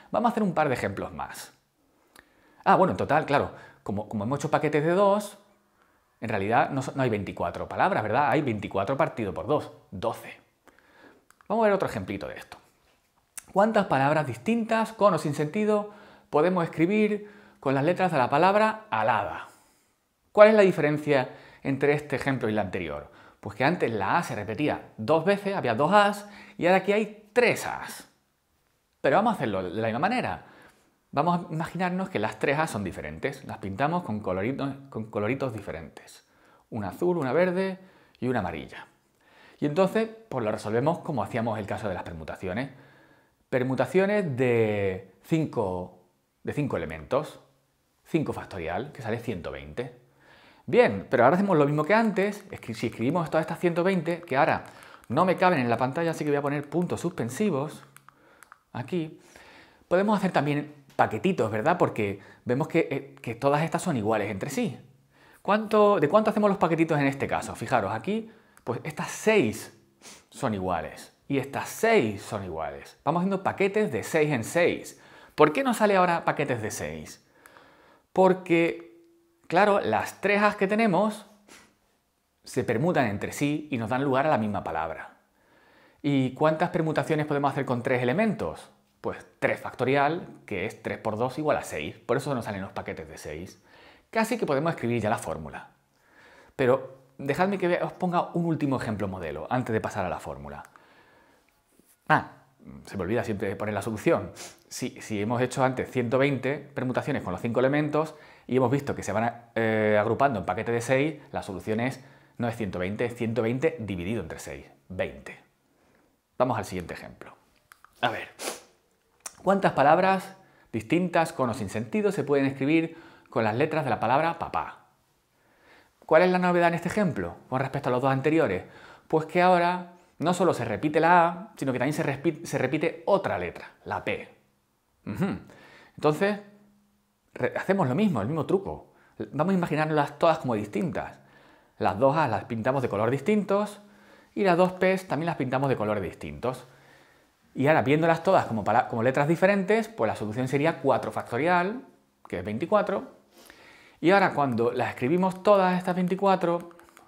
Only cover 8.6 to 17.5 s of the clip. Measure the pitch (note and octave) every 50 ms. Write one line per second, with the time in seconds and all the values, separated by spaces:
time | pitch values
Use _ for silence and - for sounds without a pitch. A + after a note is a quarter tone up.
8.6 | G2+ F#2 - F#2+ G#2 - C3+ C#3 D#3+ - - B2 A2 F#2+ F2 E2+ D#2+ A2+ D3 B2+
9.6 | - - - - _ - - F2+ A2+ A2+ - - - - - - _ _ _ _
10.6 | _ - _ _ _ _ _ _ - - _ _ _ _ _ _ _ - G3+ A#3
11.6 | A3 G#3 G3 - D3+ B2+ - G#2+ F#2 A2 G2 F2 C#2+ B1+ G1+ - - - - -
12.6 | _ _ _ _ _ _ _ _ _ _ _ _ _ _ - - - - - F#3
13.6 | G#3 A3+ A3 G#3 F#3 - D#3+ C3 C3+ C#3+ D#3 D#3 D3 B2+ A2 - - A3 A#3 A#3
14.6 | G#3+ A3+ A3+ A3+ A3 - - - G3 G#3 E3 D3+ - D3+ C#3 D#3 D3+ D3+ - G#3+
15.6 | G#3+ G#3 G#3+ G#3 G3+ - - - - - - - _ - - D3 D#3+ F#3 F#3 F3
16.6 | E3 D#3+ - D#3 E3 F3+ G#3+ G#3+ G#3+ G#3 G#3 G3+ - - - - - -